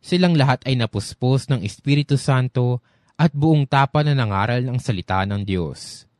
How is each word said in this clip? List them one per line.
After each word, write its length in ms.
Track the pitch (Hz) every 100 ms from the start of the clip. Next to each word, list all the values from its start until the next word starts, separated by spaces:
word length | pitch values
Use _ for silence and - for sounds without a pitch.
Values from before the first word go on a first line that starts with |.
Silang 320 | - 180 180
lahat 320 | 165 139 131 -
ay 80 |
napuspos 720 | 127 113 104 - - 123 135 -
ng 160 | 131
Espiritu 560 | 98 - 139 143 143 139
Santo 640 | - 131 127 - 123 123 _ _ _
at 160 | _ 156
buong 400 | 143 156 156 139
tapa 320 | 139 135 151
na 160 | 147 139
nangaral 480 | 113 98 107 120 127
ng 160 | 123
salita 400 | - 101 - 95
ng 240 | 98 101 98
Diyos. 640 | 95 80 65 - - _